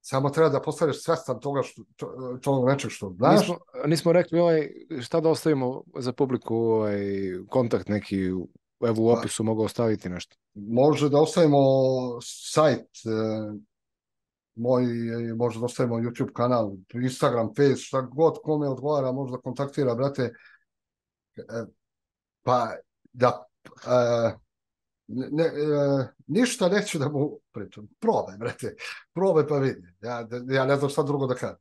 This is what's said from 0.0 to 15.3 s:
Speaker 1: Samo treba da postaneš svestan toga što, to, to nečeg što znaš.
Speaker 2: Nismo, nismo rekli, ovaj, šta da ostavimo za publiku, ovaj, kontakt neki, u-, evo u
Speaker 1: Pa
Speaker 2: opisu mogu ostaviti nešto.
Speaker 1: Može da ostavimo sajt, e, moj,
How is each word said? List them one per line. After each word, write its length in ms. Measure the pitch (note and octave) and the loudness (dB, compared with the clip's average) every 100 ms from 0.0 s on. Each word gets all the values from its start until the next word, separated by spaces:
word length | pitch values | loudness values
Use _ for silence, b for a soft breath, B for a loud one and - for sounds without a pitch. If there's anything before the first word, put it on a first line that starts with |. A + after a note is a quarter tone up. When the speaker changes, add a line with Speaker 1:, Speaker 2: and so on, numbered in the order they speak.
Speaker 1:
Samo 280 | - C3+ C#3 | -2 0 0
treba 200 | D3+ D#3+ | 4 4
da 120 | C#3 | 2
postaneš 420 | D#3 D3+ D#3+ A#2+ | -2 -2 -2 0
svestan 360 | - D#3+ - A#2 | -2 -2 -2 -6
toga 220 | C#3 C#3 | -4 -4
što, 200 | A#2+ - - _ | -4 -8 -20 _
to, 420 | - C3 B2+ B2+ | -14 -10 -10 -6
to 240 | C#3 C3+ B2+ | 0 2 2
nečeg 260 | C#3 G#2+ | 2 -2
što 220 | - G2 F2+ | -8 -12 2
znaš. 220 | C3+ G3+ | 6 6
Speaker 2:
Nismo, 180 | F3 F3 _ - D3 | 4 -4 _ -6 0
nismo 260 | D#3+ E3+ | 2 4
rekli, 280 | E3+ F3 E3 | 4 4 2
ovaj, 300 | E3+ D#3+ D3 - - D#3 | 4 4 0 -8 -12 -10
šta 180 | A#2+ E3 | -2 0
da 100 | D#3+ | 2
ostavimo 540 | D3 D#3+ C#3+ B2+ C3+ - - | 2 2 2 0 -4 -12 -6
za 180 | B2 | -6
publiku, 420 | B2 C3+ A#2+ - A2+ | 0 0 0 -2 0
ovaj, 440 | A#2 A2 G#2+ G2+ G2+ G2 G2 F2+ G2 | 2 2 2 -2 -2 -4 -4 -6 -2
kontakt 380 | - A#2+ A2 F2+ | 0 2 -2 0
neki, 440 | G#2 - G2 F#2 | -4 -2 -2 -2
u-, 180 | F#2 - _ _ _ | -4 -8 _ _ _
evo 240 | A#2+ A2 | 0 2
u 100 | A2+ | 4
Speaker 1:
Pa 60 | A#2 | 4
Speaker 2:
opisu 240 | G#2+ - | 0 -2
mogu 200 | A2 A2 | -2 0
ostaviti 460 | G#2 - A#2 G#2+ F#2 | -2 0 0 -2 -6
nešto. 260 | F2+ - _ _ | -10 -12 _ _
Speaker 1:
Može 560 | G#2 G2+ A#2 C#3+ C#3 D3 | -16 -4 2 4 4 2
da 100 | C#3+ | 4
ostavimo 380 | D#3 - D#3+ C#3+ C3+ C3+ C3 C3 B2+ A#2+ | 4 4 4 6 6 4 2 0 -4 -8
sajt, 680 | - - - D#3+ D3+ A#2 - - A2+ | -12 -16 -2 2 4 2 -6 -12 -4
e, 40 | A2 A2 A2 G#2+ G#2 _ _ _ _ _ _ _ _ _ - | -2 -2 -4 -8 -12 _ _ _ _ _ _ _ _ _ -6
moj, 260 | A#2+ B2+ B2 A#2 A#2 A#2 A#2 | 0 2 2 -2 -4 -4 -6